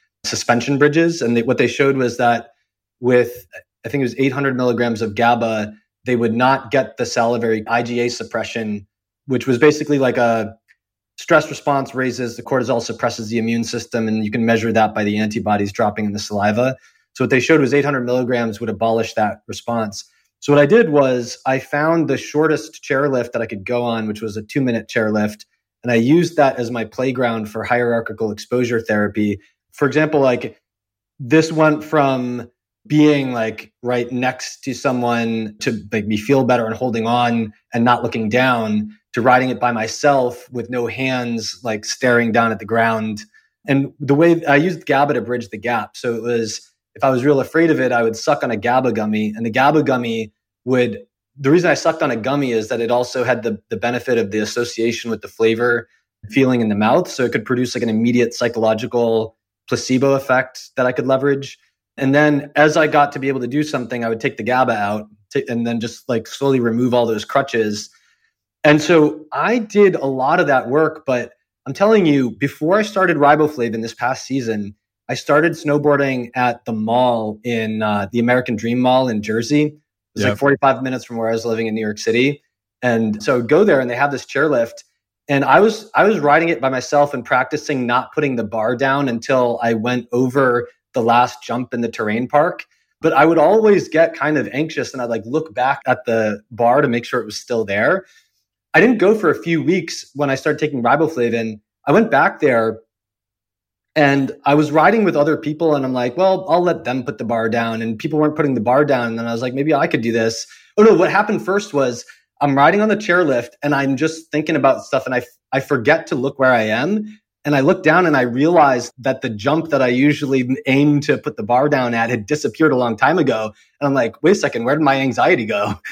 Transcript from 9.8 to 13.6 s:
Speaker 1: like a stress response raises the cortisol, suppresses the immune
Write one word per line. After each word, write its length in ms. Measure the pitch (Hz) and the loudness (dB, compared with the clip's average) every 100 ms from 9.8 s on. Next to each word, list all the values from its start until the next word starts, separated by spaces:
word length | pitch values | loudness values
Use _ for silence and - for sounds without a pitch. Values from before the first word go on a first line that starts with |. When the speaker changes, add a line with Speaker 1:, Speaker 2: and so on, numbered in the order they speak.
| 147 143 | -2 0
Speaker 1:
like 180 | 127 123 | 0 2
a 360 | 120 113 107 - _ _ _ _ _ - | 2 0 -4 -10 _ _ _ _ _ -18
stress 320 | - 160 151 | 2 2 2
response 460 | 143 151 139 123 127 | -6 -2 -2 -4 -4
raises 400 | 127 117 120 - | -4 -4 -8 -10
the 80 | |
cortisol, 380 | - 135 117 120 | -4 -2 0 -2
suppresses 480 | 117 98 120 113 107 | -4 -4 -4 -4 -4
the 80 | 113 | -2
immune 260 | 113 117 | -2 -2